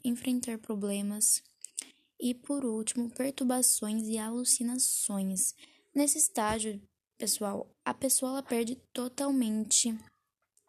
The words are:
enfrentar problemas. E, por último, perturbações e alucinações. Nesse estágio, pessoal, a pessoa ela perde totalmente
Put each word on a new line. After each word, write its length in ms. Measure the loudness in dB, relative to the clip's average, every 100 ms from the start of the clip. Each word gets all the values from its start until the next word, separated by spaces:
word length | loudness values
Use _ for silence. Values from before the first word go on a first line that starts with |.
enfrentar 540 | -2 -2 0 -2 -2 -6
problemas. 840 | -4 -4 -2 -2 -2 0 2 2 -2 _ -14 -12 -12 _ _ -4
E, 140 | -2
por 320 | -2 -4 -2
último, 460 | 0 -2 -2 -2 -4
perturbações 1000 | -2 -4 0 0 4 4 2 0 -2 0
e 80 | -2
alucinações. 1400 | -2 -2 2 2 2 0 2 2 0 0 0 0 -2 -4 -14 _ _
Nesse 220 | 2 2 4
estágio, 640 | 2 2 0 0 -2 -6 -12 _ _ -6
pessoal, 520 | -2 -2 -2 -4 -8 _
a 80 | -6
pessoa 400 | -2 0 2 0
ela 100 | -4
perde 340 | -2 -2 -2 -6 -8
totalmente 1040 | -6 -6 -2 0 2 2 0 2 2 2 -2 -8 _ _ _ _ _